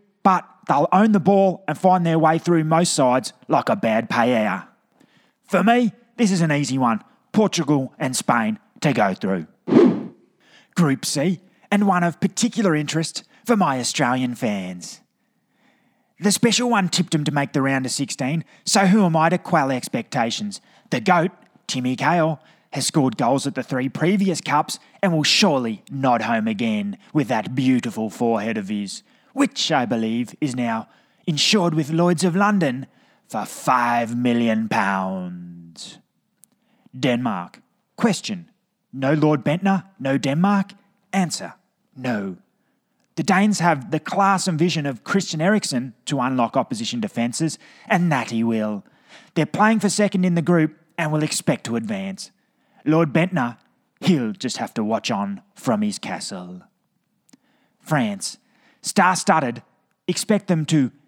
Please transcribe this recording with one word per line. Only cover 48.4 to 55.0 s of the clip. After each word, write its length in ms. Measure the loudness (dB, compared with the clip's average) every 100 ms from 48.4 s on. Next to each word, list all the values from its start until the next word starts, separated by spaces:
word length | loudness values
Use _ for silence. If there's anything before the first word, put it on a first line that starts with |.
will. 440 | 0 0 -2 -6 -12 _ _ -20 -8
They're 100 | -4
playing 360 | -2 2 2 2
for 100 | 0
second 340 | 0 0 0
in 100 | 0
the 60 | 0
group 380 | 2 2 2 -2 _ -6
and 160 | -4
will 100 | -2
expect 420 | -2 -4 -2 -4
to 120 | -4 -6
advance. 540 | -4 -6 -8 -10 -16 _ _ _ _ _ 0
Lord 260 | 2 2
Bentner, 460 | 0 0 -2 -4 -8 _ _ _ _
he'll 320 | 2 2 0
just 240 | -4 -8 -6
have 160 | -8
to 80 | -4
watch 280 | -2 -2